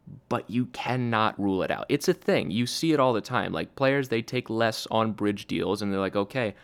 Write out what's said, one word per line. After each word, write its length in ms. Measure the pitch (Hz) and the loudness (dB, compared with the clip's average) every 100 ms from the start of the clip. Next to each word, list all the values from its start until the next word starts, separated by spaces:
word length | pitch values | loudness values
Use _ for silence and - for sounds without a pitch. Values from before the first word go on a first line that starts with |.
| - - _ | -20 -20 _
but 200 | 120 - | -6 -2
you 180 | 117 120 | -2 -2
cannot 720 | - - 127 120 113 107 - | -4 -4 -2 0 2 2 0
rule 240 | 101 92 | 0 0
it 80 | 73 | 0
out. 140 | - - | -2 0
It's 180 | 143 - | 0 0
a 60 | |
thing. 380 | 170 - 160 - | 0 0 0 0
You 160 | 104 120 | -2 -2
see 260 | - 160 | 0 2
it 60 | 147 | 4
all 140 | 131 | 4
the 80 | 110 | 2
time. 300 | - 120 95 | 0 -2 -2
Like, 240 | 82 87 - | -4 -6 0
players, 340 | 135 139 127 | 2 2 0
they 120 | 117 | -2
take 280 | 113 127 123 | -2 -4 -2
less 380 | 113 113 110 - | 2 2 0 0
on 220 | 113 110 | 2 2
bridge 340 | 104 104 101 - | 2 0 0 -4
deals, 340 | 95 90 101 | -2 0 -2
and 100 | 101 | -2
they're 80 | 98 | 0
like, 160 | 95 101 | 0 0
"Okay, 400 | 101 131 110 - | -2 -2 -4 -6